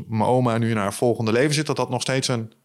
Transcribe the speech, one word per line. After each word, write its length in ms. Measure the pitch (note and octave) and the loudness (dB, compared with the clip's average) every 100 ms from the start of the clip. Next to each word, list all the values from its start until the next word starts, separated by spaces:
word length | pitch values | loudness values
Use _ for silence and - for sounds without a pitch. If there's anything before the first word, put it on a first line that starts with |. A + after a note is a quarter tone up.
| - | -4
mijn 220 | A2 G#2+ | 0 2
oma 280 | B2+ B2 A2+ | 2 2 2
nu 120 | A2+ | 0
in 80 | A2 | 0
haar 160 | G2 | -2
volgende 380 | - B2 A2+ A2 | 0 0 2 2
leven 220 | A#2 D3+ D3 | 2 2 0
zit... 100 | D3 | -2
dat 100 | C3 | -2
dat 140 | B2 | -2
nog 120 | B2 | -4
steeds 260 | - C3+ - | -2 -2 -2
een, 260 | A#2+ A2 _ | -4 -6 _